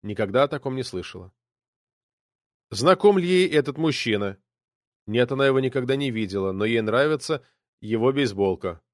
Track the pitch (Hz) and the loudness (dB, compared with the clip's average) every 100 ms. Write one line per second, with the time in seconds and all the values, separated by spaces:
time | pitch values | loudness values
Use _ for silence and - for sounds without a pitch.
0 | 104 104 104 117 143 143 135 131 117 92 | -8 -4 0 2 2 0 -6 -6 -6 -8
1 | 87 92 92 _ _ _ _ _ _ _ | -10 -16 -20 _ _ _ _ _ _ _
2 | _ _ _ _ _ _ _ 101 147 185 | _ _ _ _ _ _ _ 0 2 6
3 | 208 196 175 185 185 151 135 139 160 135 | 6 4 4 2 4 2 0 -2 -2 -2
4 | 120 104 101 95 _ _ _ _ _ _ | -2 -2 -2 -6 _ _ _ _ _ _
5 | - 113 123 135 139 135 131 131 123 135 | -4 0 0 2 2 2 0 -4 -2 -2
6 | 143 113 104 98 95 95 107 117 107 117 | -2 -4 -4 -2 -4 -2 0 0 0 0
7 | 151 151 - 147 _ _ _ _ 104 110 | 0 -2 -4 -8 _ _ _ _ -6 0
8 | 123 139 131 98 98 90 92 82 _ | 0 2 -2 0 -2 0 -6 -10 _